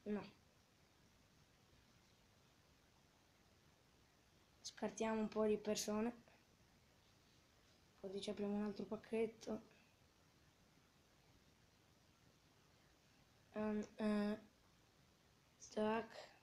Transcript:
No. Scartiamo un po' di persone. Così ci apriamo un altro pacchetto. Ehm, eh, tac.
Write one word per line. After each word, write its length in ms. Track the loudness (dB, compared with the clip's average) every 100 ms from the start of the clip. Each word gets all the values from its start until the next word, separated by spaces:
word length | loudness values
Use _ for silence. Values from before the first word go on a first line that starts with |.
No. 280 | -2 -4 -4 -16 -20 -20 -20 -20 -20 -20 -20 -20 -20 -20 -20 -20 -20 -20 -20 -20 -20 -20 -20 -20 -20 -20 -20 -20 -20 -20 -20 -20 -20 -20 -20 -20 -20 -20 -20 -20 -20 -20 -20 -20 -20 -14
Scartiamo 600 | -14 -4 -4 0 0 2
un 80 | 2
po' 180 | 4 4
di 100 | 4
persone. 680 | 2 0 2 2 0 -2 -20 -20 -20 -20 -20 -20 -20 -20 -20 -20 -20 -20 -20 -20 -20 -20 -20 -14
Così 200 | -8 -4
ci 100 | -2
apriamo 240 | 0 0
un 100 | 2
altro 200 | 0 -2
pacchetto. 800 | -4 -6 -2 0 0 -2 -6 -6 -8 -20 -20 -20 -20 -20 -20 -20 -20 -20 -20 -20 -20 -20 -20 -20 -20 -20 -20 -20 -20 -20 -20 -20 -20 -20 -20 -20 -20 -20 -20 -20 -20 -20 -20 -20 -20 -20 -8
Ehm, 360 | -2 2 0 -2
eh, 460 | 0 2 4 2 0 -6 -20 -20 -20 -20 -20 -20 -20 -20 -20 -20 -20 -6
tac. 640 | 0 2 2 -2 -12 -16 -20